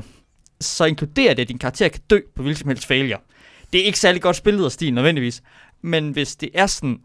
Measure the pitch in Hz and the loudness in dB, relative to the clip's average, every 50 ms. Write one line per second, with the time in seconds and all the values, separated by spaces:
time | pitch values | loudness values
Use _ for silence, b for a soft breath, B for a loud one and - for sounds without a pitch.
0 | 101 b b b b _ _ _ _ _ _ - - - - - 165 160 156 - | -4 b b b b _ _ _ _ _ _ -10 -8 -6 -2 0 0 0 0 -2
1 | 156 147 - 269 269 202 131 127 123 113 123 120 - 127 - - 202 156 - - | -6 -4 0 2 4 4 4 2 -2 -4 -6 -6 -6 -6 -2 0 0 0 0 -4
2 | - - 208 202 - - - - 131 143 156 147 - 139 127 - - - 131 131 | 0 2 2 2 2 -2 -10 -6 -4 -4 -4 -4 -4 -4 -4 -4 -2 0 0 0
3 | 139 123 101 - - b b b b b b b b b - 185 190 208 185 - | 0 -2 -4 -6 -10 b b b b b b b b b 0 0 2 2 2 4
4 | - 180 180 175 190 180 175 - - 214 208 202 180 127 - - 165 147 120 120 | 4 4 4 4 2 0 0 2 2 2 2 2 2 0 -2 -2 -2 -2 0 2
5 | 135 165 165 139 123 120 117 - b b b b b b b _ - 170 165 160 | 2 2 2 0 -2 -4 -6 -8 b b b b b b b _ -6 -2 -2 -2
6 | 151 147 135 147 139 - - - 160 - - 180 196 190 - - 156 131 117 - | -2 -2 -4 -4 -4 -4 -6 -10 -12 -4 0 0 2 2 0 -2 -4 -4 -4 -6